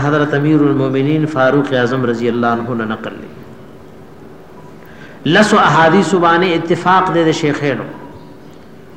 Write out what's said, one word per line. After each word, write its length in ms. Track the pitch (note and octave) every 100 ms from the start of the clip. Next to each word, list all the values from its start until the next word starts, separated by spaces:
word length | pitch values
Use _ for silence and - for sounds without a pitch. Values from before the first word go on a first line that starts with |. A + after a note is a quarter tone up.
حضرت 320 | C#3 D3+ D3
امیر 260 | C#3+ D3 D#3
المومنین 640 | C#3+ C3+ C3+ C3 C#3 D#3 D3+
فاروق 460 | C3+ C3 C#3+ C#3
اعظم 320 | C3 A#2+ C3+
رضی 240 | A#2+ A#2 A#2+
اللہ 180 | A#2 A#2+
عنہ 280 | A#2 A#2
نے 100 | A#2+
نقل 260 | G#2+ A2 G#2+ G2
لی۔ 60 | - - - - - - - - - - - - - - - - - - - - C#3
لس 240 | F#3 G#3+
احادیث 600 | G#3 F#3 D3 E3 F#3 F#3+
بانے 380 | F#3+ E3+ E3+ F#3
اتفاق 640 | E3 D#3+ F3 F3 F#3 F3+
دے 100 | E3
دے 80 | D#3+
شیخینو۔ 500 | D#3 D3+ C#3+ D3 A#2 G2 - - - - - - - - - -